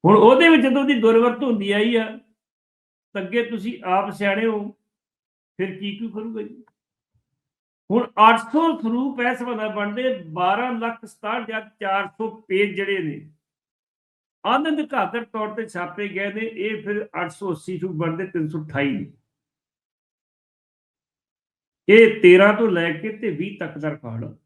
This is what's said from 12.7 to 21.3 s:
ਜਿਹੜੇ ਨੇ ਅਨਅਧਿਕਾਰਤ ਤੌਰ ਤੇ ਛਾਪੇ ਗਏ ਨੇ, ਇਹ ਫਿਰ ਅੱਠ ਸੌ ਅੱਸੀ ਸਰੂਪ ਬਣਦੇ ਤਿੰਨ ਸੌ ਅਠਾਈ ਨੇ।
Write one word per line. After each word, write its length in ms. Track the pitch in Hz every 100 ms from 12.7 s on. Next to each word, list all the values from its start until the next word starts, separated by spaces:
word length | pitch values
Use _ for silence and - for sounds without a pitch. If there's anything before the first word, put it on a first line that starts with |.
| 175
ਜਿਹੜੇ 220 | 196 196
ਨੇ 320 | 160 - - _ _ _ _ _ _ _ _ _ _ _ 196 262
ਅਨਅਧਿਕਾਰਤ 720 | 320 302 - 262 185 233 233
ਤੌਰ 260 | 220 214
ਤੇ 140 | 214 220
ਛਾਪੇ 400 | 175 175 208 202
ਗਏ 240 | 180 202
ਨੇ, 80 | 208
ਇਹ 420 | 226 220 208 214
ਫਿਰ 260 | 165 208 208 160
ਅੱਠ 80 | 175
ਸੌ 220 | - 202
ਅੱਸੀ 260 | 160 - 180
ਸਰੂਪ 140 | 185
ਬਣਦੇ 340 | 156 165 165 180
ਤਿੰਨ 220 | 175 156
ਸੌ 180 | 160 156
ਅਠਾਈ 240 | 139 143
ਨੇ। 220 | 123 - _ _ _ _ _ _ _ _ _ _ _ _ _ _ _ _ _ _ _ _ _ _